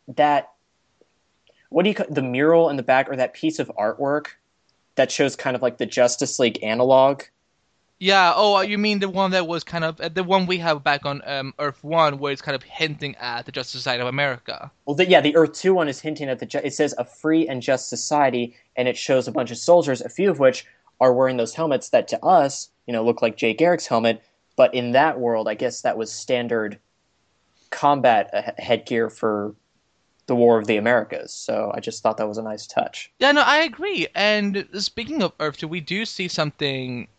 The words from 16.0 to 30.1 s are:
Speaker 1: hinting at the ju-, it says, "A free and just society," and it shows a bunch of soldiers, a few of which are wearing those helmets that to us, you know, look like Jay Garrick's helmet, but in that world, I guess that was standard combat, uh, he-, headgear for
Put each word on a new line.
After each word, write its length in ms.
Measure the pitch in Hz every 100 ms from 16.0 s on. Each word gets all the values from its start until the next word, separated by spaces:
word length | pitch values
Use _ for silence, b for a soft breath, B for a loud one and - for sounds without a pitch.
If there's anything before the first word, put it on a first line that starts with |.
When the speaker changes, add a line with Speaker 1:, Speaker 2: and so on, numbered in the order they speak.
Speaker 1:
hinting 260 | 156 147 139
at 120 | 123
the 60 | 117
ju-, 160 | 143
it 100 | 139
says, 200 | 139 147 143
"A 80 | 120
free 420 | - 156 160 160
and 140 | 131
just 260 | 120 131 -
society," 640 | - - 147 139 123 120 b b -
and 120 | 127
it 80 | 120
shows 320 | - 131 120
a 20 |
bunch 180 | 113 120
of 80 | 117
soldiers, 440 | - 175 147 123
a 80 | 117
few 200 | - 196
of 100 | 143
which 260 | 135 127 b b b -
are 140 | 127
wearing 240 | 123 131 127
those 160 | 113
helmets 360 | - 160 131 -
that 180 | 123 -
to 140 | 113 156
us, 440 | 180 139 - - _ -
you 60 |
know, 120 | 117
look 180 | 113 117
like 160 | 113 107
Jay 160 | 117
Garrick's 340 | 110 165 170 -
helmet, 340 | 117 117 113 _ _ _ -
but 160 | 160
in 180 | 127 120
that 280 | 127 156 127
world, 280 | 120 113 110
I 60 |
guess 280 | 107 127 -
that 160 | 127 107
was 140 | 110
standard 640 | - - 127 120 117 104 101 _ _ _ _ _ _ _ _ _
combat, 600 | - 143 143 127 110 98
uh, 80 | 101 113 -
he-, 60 |
headgear 460 | - 113 - 120 113
for 460 | - 113 107 104 - _ _ _ _ _